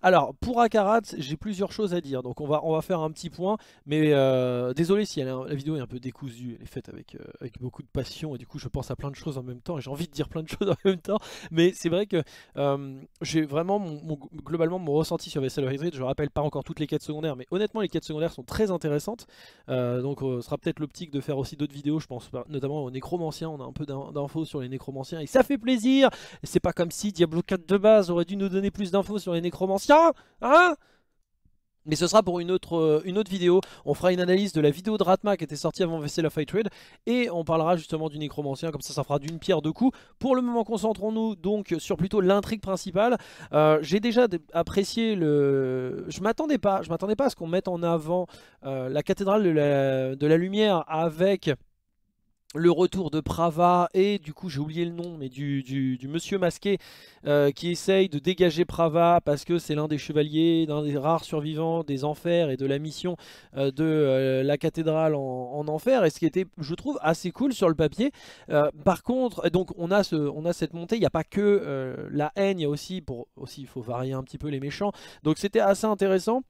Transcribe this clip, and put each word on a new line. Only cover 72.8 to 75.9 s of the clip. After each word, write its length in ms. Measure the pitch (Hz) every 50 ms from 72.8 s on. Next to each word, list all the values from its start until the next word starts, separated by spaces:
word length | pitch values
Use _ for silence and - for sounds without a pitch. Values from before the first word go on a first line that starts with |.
| - - 185 185 160
pour, 240 | - 131 117 120 _ _
aussi 240 | - 131 127 - - 135
il 40 |
faut 160 | 123 - 135 117
varier 320 | 113 120 120 127 131 135
un 80 | 131 131
petit 160 | 127 - 151
peu 100 | - 151
les 120 | 143 135
méchants, 320 | 135 143 - - 202 208 196 - - - - - -
donc 120 | 151 156
c'était 240 | - - 202 - 220
assez 260 | 214 196 196 - -
intéressant. 560 | 220